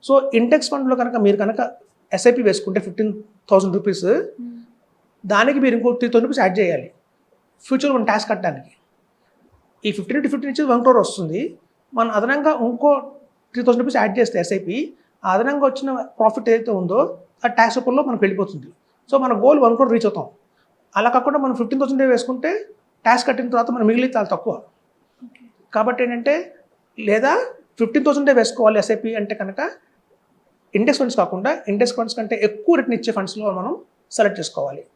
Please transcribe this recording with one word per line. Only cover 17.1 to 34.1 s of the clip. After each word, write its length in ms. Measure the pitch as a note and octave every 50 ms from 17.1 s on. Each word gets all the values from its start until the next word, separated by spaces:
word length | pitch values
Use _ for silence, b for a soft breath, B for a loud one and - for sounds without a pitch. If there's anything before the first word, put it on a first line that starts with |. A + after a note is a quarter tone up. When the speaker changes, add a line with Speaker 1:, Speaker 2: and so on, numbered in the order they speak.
| - - - _ _ _ -
Speaker 1:
ఆ 20 | A#3+ A#3+ -
ట్యాక్స్ 200 | A3+ A#3 A#3 C4
రూపంలో 240 | B3 B3+ B3 C4+ D4 C#4
మనం 100 | A#3+ G3 G3+
వెళ్ళిపోతుంది. 440 | G3 F#3 F#3 G3 - - D3+ B2+ D3+ - _ _ _ _ _ _ _
So, 60 | - C#4 C4
మన 80 | B3+ A#3 G3+ G3+
గోల్ 160 | B3+ D4+ D4 C4
వన్ 100 | A#3 A#3 A3+
క్రోర్ 140 | C4+ A#3+ A#3
రీచ్ 140 | A3+ - G#3
అవుతాం. 180 | - - C#3 - _ _ _ _ _ _ _ _ _ _ _ _ _
అలా 120 | G3 G#3+ A#3+ B3
కాకుండా 240 | B3+ B3 D4 C#4+ D4+
మనం 160 | C4+ C4 B3 -
ఫిఫ్టీన్ 200 | A#3 A3 C#4 C4+
థౌసండ్ 220 | C#4 C4 C#4 C4 C4+ C4 B3
వేసుకుంటే, 380 | A#3 - - B3+ B3+ C4 D#4 F#4 G#4+ G#4 - - _ _ _ _ _ _
ట్యాక్స్ 180 | A3+ A#3 B3 - -
కట్టిన 200 | B3+ G#3+ B3+ B3 A#3+
తర్వాత 180 | A#3 A#3 A#3
మనం 160 | A#3+ A#3+ A3
మిగిలితే 260 | G#3+ A3+ A#3+ B3+ B3+ B3+
చాలా 120 | A#3 G#3 - G3
తక్కువ. 180 | F3 - A3+ E3+ - - _ _ _ _ _ _ _ _ _ _ _ -
Speaker 2:
ఓకే. 180 | A#3+ _ _ _ _ _ _ _ _ -
Speaker 1:
కాబట్టి 260 | A3 A3 A#3+ A#3+ B3 B3+
ఏంటంటే, 300 | A#3+ A#3+ A#3+ A#3 C#4 D4 E4 F4+ - - - _ _ _ _ _ _ _ - A3 G#3
లేదా 240 | G3+ A3 A#3 C4+ D#4+ A4 B4+ - - - _ _ _ _
ఫిఫ్టీన్ 240 | A#3 A3 A#3 D4+ C4
థౌసండే 260 | D4 C#4+ C#4+ C#4+ C4+ C#4 B3
వేసుకోవాలి 400 | A3+ A3 - - A#3 G#3+ G#3+ G#3
ఎస్ఐపి 320 | G3+ - A3 G#3+ - A3+ A3+ A3
అంటే 140 | G#3 G3+ G#3+
కనుక, 260 | G#3 G3+ F#3+ G3 - C#4+ F#4+ - - _ _ _ _ _ _ _ _ _ _ _ _ _ _ _ _ _ _ _
ఇండెక్స్ 260 | G3+ G#3+ B3 C#4 -
ఫండ్స్ 160 | C4+ B3 A#3+ - F#3
కాకుండా, 280 | F3+ - F#3 G3 C4 D#4 D#4+ - -
ఇండెక్స్ 260 | G3+ G#3 B3 A#3+ A#3+
ఫండ్స్ 200 | B3+ A3+ A3+ - -
కంటే 180 | A3 G#3 A#3 A3 G3+ G#3
ఎక్కువ 280 | G#3+ - - - E4+
రిటర్న్ 200 | D#4 B3 - A#3+ A3
ఇచ్చే 140 | - - - G#3
ఫండ్స్లో 340 | F#3+ F#3 - G#3+ G#3+ G#3 F#3+ F#3
మనం 160 | F#3 A#3 E4+ - - _ _ _ _ _